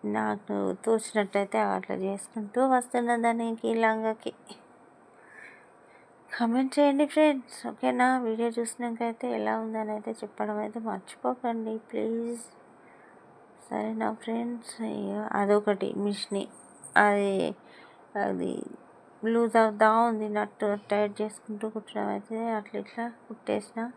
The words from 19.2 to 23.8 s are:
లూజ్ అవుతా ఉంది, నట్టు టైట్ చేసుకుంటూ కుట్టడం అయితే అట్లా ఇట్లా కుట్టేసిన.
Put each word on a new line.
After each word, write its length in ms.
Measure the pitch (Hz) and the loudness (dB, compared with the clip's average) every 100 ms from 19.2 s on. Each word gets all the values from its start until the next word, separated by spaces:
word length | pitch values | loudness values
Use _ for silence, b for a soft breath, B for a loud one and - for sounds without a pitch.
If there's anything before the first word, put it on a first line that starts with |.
లూజ్ 320 | 220 233 233 226 | 0 2 4 4
అవుతా 320 | 220 208 220 226 233 | 4 6 6 6 4
ఉంది, 200 | 220 214 | 0 -2
నట్టు 380 | 208 208 - 208 202 202 | -2 -2 -2 -2 -2 0
టైట్ 260 | 208 208 202 | 0 0 -2
చేసుకుంటూ 440 | 214 208 - 208 220 | -6 -6 -12 -8 -6
కుట్టడం 400 | 220 214 214 208 | -8 -8 -6 -4
అయితే 280 | 202 202 220 233 | -4 -6 -6 -4
అట్లా 260 | 214 208 208 | -4 -6 -10
ఇట్లా 260 | 202 - 233 226 | -8 -8 -8 -10
కుట్టేసిన. 580 | - 220 - 208 - 226 | -18 -12 -4 -4 -4 -8